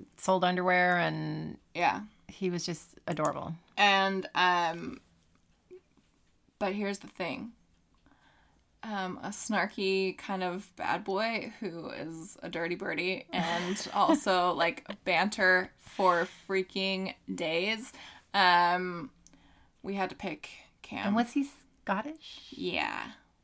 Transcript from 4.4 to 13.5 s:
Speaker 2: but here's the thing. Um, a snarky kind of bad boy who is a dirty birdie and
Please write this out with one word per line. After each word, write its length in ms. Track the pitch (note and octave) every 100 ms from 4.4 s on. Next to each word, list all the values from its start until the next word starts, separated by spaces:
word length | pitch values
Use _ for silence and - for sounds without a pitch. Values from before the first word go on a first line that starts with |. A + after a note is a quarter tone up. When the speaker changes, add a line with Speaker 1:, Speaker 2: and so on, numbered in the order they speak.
| F3+ F3 E3+ E3+ D#3+ - _ _ _ _ _ _ _ F#4 _ _ _ _ _ _ _ -
Speaker 2:
but 160 | G3
here's 260 | G3+ G3+ G3
the 80 | -
thing. 440 | - E3+ - A#3 - _ _ _ _ _ _ _ _ _ _ _ _
Um, 360 | A3 G3+ F#3 F3+
a 60 | F#3+
snarky 880 | G3+ - G3+ G#3+ - F#3+ F#3+ F#3+ -
kind 260 | - F#3+
of 300 | F3+ F3+ - -
bad 280 | F2 E3+
boy 500 | G#3+ G3 A3+ A3+ - -
who 300 | G3+ E3 D#3
is 480 | - D#3 D#3+ F3+ -
a 60 | -
dirty 260 | E3 E3+ F3
birdie 500 | - D3+ F3+ F#3 -
and 560 | F3+ E3+